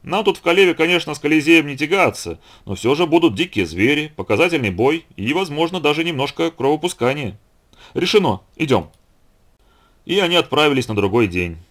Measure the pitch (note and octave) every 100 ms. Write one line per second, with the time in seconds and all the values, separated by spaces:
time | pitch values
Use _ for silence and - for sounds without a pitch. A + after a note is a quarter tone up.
0 | - G3 G3+ E3+ E3+ F#3 F#3 D#3+ D#3+ F3
1 | D#3 C#3+ D3 D#3 D3 E3 D3 C3+ D3 F#3+
2 | D3 - F2 E2 - - - F#2+ A2+ C#3+
3 | E3+ E3 E3 G#2 F3+ - E2+ E2 A#2 D3
4 | D3+ - F#2 G#2+ - D#3+ A2+ F2+ B2+ E3
5 | _ - G#2 D#3+ F#3 D3+ E3 F#3 D3 D3+
6 | E3 D3 C#3 - E3 - C#3 D3+ F3 -
7 | A#2+ C#3+ B2 G#2 _ _ _ _ - -
8 | F3+ G#3+ E3+ G2 _ - D3+ A2+ D#2 _
9 | _ _ _ _ _ _ _ _ _ _
10 | - F#3+ F3 F3 - C3 D3+ C3 B2+ G#2
11 | G2 A2+ G#2+ F2 F2 E2 -